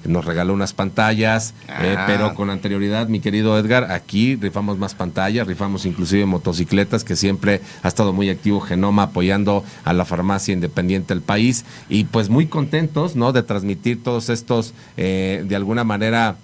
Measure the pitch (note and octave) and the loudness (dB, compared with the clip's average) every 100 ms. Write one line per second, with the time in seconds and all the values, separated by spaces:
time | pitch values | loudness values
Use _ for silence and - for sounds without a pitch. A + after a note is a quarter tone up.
0 | - F2 E2 E2 F2+ G2 G2 - G2 F#2 | 0 -2 0 0 0 0 -2 -2 -2 2
1 | A2 A2 A2 A2+ A2+ - - C2+ F2 G2 | 2 4 2 2 -2 -12 -12 -2 0 2
2 | G2 G2+ G#2 - G2+ G2 G2 G2 G2+ G#2+ | 2 2 0 -2 -4 -2 -4 -2 0 0
3 | A2+ G#2+ G#2+ G#2+ G#2+ G#2+ G#2+ B2 G#2 F2+ | 0 0 0 2 4 2 4 2 2 -6
4 | - G2 A#2+ C3 G2 G#2 G#2 F#2+ G2 - | -2 2 2 2 -2 -2 -4 -4 -6 -4
5 | F2+ E2 F#2+ A2+ G2 F2 G2 G2 F#2+ E2+ | -4 -2 0 0 -2 -2 -2 -2 -2 -2
6 | E2+ G2 G2+ F2+ F#2 E2+ E2+ G2 G2 A2+ | 2 2 2 0 0 -2 2 2 2 -2
7 | A2+ E2+ G2 G2 G2+ G2 - - F2+ - | -2 0 0 2 2 0 -2 -4 -2 2
8 | G#2 F#2 G2+ F#2 G#2 G2+ - F2 G2 G2+ | 2 2 0 0 0 0 0 0 2 2
9 | F#2 F2+ F#2 G2 G2+ G2+ - - E2 F2 | 2 2 2 2 2 0 -2 -6 0 0
10 | F2 F2 F#2+ G2 - F#2 E2+ F#2+ F2+ F#2+ | 0 -2 0 -2 -2 -2 -2 -2 0 -2
11 | E2 F#2+ - G#2 A#2+ B2 - - - G#2+ | -2 -4 0 2 2 0 -6 -20 -2 0
12 | G2+ A#2 G2+ B2 D#3+ D#3+ C#3 D#3 D#3+ D3+ | 2 0 2 2 2 -2 -2 0 0 -2
13 | F3 C#3+ B2 B2+ - G2+ G2 G2 A#2+ A#2+ | -2 0 2 2 0 -2 -2 -2 -2 -2
14 | A#2+ A#2+ A2+ A#2 - A#2+ A2+ - - - | -2 -2 -2 -4 0 -2 -2 -12 -16 -4
15 | F#2 F#2+ F#2+ F#2+ F#2 G2 G2 A2+ A2+ G2+ | -2 0 -2 -4 -2 -2 0 0 0 0
16 | A2 A#2 A2 F#2 | 2 2 2 -2